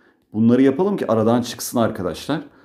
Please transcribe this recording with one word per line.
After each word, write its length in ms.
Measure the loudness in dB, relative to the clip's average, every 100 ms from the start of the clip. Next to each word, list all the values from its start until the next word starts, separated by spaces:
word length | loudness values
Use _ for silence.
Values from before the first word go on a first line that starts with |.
| _ _ _
Bunları 300 | 0 4 4
yapalım 340 | 4 2 0 -2
ki 100 | 0
aradan 360 | 0 2 2
çıksın 360 | -2 -8 -6 -2
arkadaşlar. 640 | -2 -2 -6 -8 -6 -8 -8 _